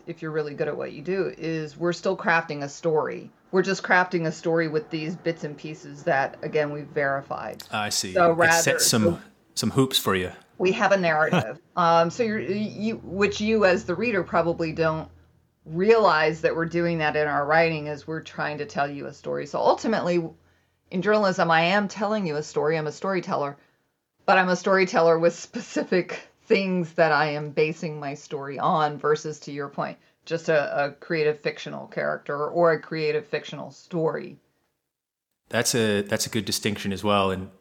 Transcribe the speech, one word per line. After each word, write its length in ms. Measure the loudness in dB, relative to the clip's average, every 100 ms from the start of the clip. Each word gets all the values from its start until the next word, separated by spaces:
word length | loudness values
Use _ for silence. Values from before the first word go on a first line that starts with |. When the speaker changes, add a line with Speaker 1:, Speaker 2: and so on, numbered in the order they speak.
| -16
Speaker 1:
if 160 | -12
you're 80 | -6
really 240 | -4 -4
good 140 | -4 -4
at 80 | -4
what 160 | -8
you 100 | -8
do 320 | -6 -2 -4 -4
is 400 | -6 -4 -6 -4
we're 160 | -4
still 240 | -2 -2 -2
crafting 460 | 2 2 0 -6
a 60 | -8
story. 600 | -4 0 0 0 -4 -12 _ _
We're 120 | 0
just 200 | 0 0
crafting 440 | 2 2 2 0 -2
a 60 |
story 360 | -4 0 0 0
with 220 | -2 -4
these 260 | -6 -6 -6
bits 260 | -4 -4
and 120 | -6 -10
pieces 460 | -14 -14 -16 -8
that, 320 | 0 0 0 -4
again, 300 | -4 -2 -2
we've 140 | -4 -8
verified. 760 | -4 -2 -2 -4 -8 -8 -12 -8
Speaker 2:
I 160 | -4 -2
see. 240 | -2 -2
Speaker 1:
So 180 | 4 4
Speaker 2:
It 40 |
Speaker 1:
rather, 280 | 6 4 4
Speaker 2:
sets 240 | 4 2 2
some, 160 | 4
Speaker 1:
so 160 | 4 2 -6 _ _
Speaker 2:
some 160 | -4 -2
hoops 280 | 2 2 2
for 160 | 0
you. 160 | 0 -2 -8 _ -4
Speaker 1:
we 140 | -2
have 200 | 2 2
a 40 | 2
narrative. 600 | 2 2 2 2 0 -6 _
Speaker 2:
<laughs> 100 | 0
Speaker 1:
Um, 340 | 4 4 4
so 120 | 0
you're, 160 | -2 -2
you, 560 | -4 -4 -4 -4 -6 -6
which 380 | -6 0 0 0
you 240 | 0 4
as 200 | 4 2
the 100 | 0
reader 280 | -4 -2 -2
probably 500 | 0 0 0 -2 -4
don't 360 | 0 0 -2 -8 -16 _ _ _ _
realize 760 | -8 0 4 6 6 4 2 2
that 120 | 0
we're 120 | 0 -2
doing 320 | 0 0 0
that 180 | 0 0
in 100 | 0
our 180 | 0
writing, 420 | 2 4 4 0 -6
is 180 | -8 -8
we're 140 | -10
trying 360 | -10 -6 -6 -6
to 80 | -6
tell 220 | -4 -4
you 160 | -4 -12
a 60 |
story. 340 | -12 -8 -6 -4
So 120 | 0
ultimately, 680 | 2 2 0 0 0 0 -2 -8 _ _ _ _ _
in 120 | -4
journalism, 480 | 2 4 4 2 4
I 120 | 4
am 260 | 4 2 0
telling 380 | -2 -2 -2 -2
you 100 | -4
a 60 |
story. 360 | -4 -2 0 0
I'm 80 | -2
a 60 |
storyteller, 640 | -4 -4 -2 -2 -4 -4 -8 _ _ _ _ _ _ 2
but 120 | 4
I'm 100 | 4
a 80 | 2
storyteller 640 | 4 4 4 6 6 6
with 160 | 4
specific 840 | 0 -8 -14 -8 -4 0 0 0 -6 -14 _ 0
things 460 | 0 2 -2 0
that 180 | 2 4
I 180 | 4 2
am 200 | -2 -4
basing 480 | 0 0 0 -8 -8
my 160 | -8
story 440 | -10 -10 -10 -8 -4
on 400 | 0 2 0 0
versus, 420 | 0 0 -2 -12
to 120 | -12
your 160 | -10 -8
point, 300 | -6 -8 -8 _ _
just 240 | -8 -6 0
a, 360 | 0 2 0
a 60 | -2
creative 480 | -4 -6 -2 0 0
fictional 460 | -4 -8 -10 -12 -10
character 580 | -6 -4 -4 -6 -6 -2
or 240 | 2 4
a 80 | 2
creative 460 | -2 -4 -2 -2 -2
fictional 440 | -6 -6 -14 -14
story. 640 | -16 -8 -2 -2 -2 -8 -16 _ _ _ _ _ _ _ _ _ _ -4
Speaker 2:
That's 260 | 0 2
a, 280 | 2 2 2
that's 240 | 0 -2 -2
a 40 |
good 140 | -4
distinction 480 | -2 -2 -2 -2 -4
as 100 | -2
well, 260 | 2 4 2
and 180 | 0 -6 -14